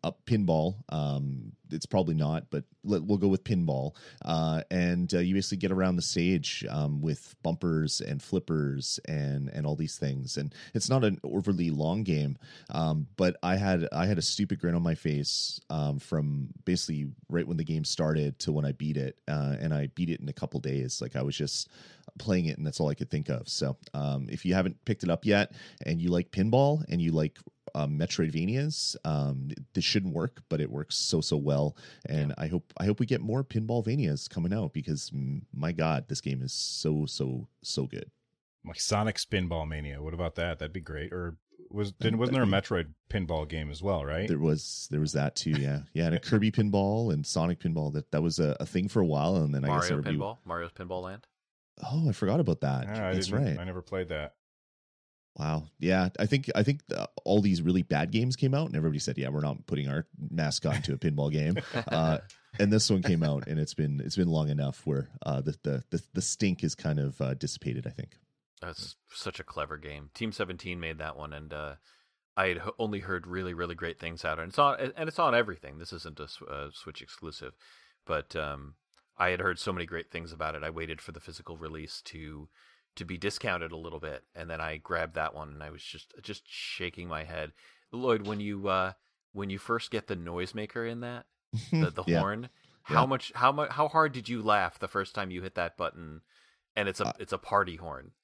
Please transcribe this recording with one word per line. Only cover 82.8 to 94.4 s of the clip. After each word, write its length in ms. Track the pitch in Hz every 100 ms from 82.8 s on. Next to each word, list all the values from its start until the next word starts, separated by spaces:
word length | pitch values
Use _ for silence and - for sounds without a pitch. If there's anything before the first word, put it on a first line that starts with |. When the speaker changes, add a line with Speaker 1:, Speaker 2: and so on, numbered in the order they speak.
| _ -
Speaker 2:
to 80 |
be 120 | 85 90
discounted 560 | 98 - 117 90 82
a 40 | 82
little 240 | 82 80
bit, 240 | 78 69 _
and 160 | 85 85
then 100 | 80
I 180 | 80 78
grabbed 360 | - 85 82
that 200 | 82 78
one, 160 | 76 76
and 120 | 73
I 80 | 76
was 120 | 76
just, 300 | - - - -
just 200 | - 101 _
shaking 640 | - - - 95 - 87
my 160 | 78
head. 280 | 80 82 78 _ - _ _
Lloyd, 340 | 120 127 110 101
when 140 | 104
you, 280 | 104 101 98
uh, 240 | 95 92 95 _ _ _
when 180 | 98 98
you 80 | 98
first 320 | - 117 -
get 160 | 113 -
the 80 | 92
noisemaker 720 | 85 87 90 110 107 120 117
in 100 | 117
that, 260 | 120 120 - _ _ 113 -
the, 200 | 160 156
the 140 | -
Speaker 1:
<laughs> 20 | 87
Yeah. 120 | 82
Speaker 2:
horn, 280 | 98 107 123 _ _ _ -
Speaker 1:
Yeah. 80 | 143
Speaker 2:
how 100 | 127
much, 260 | 131 -
how 180 | - 127
mu-, 160 | 143 147
how 180 | 131 151
hard 240 | 160 156
did 160 | 127 110
you 140 | 120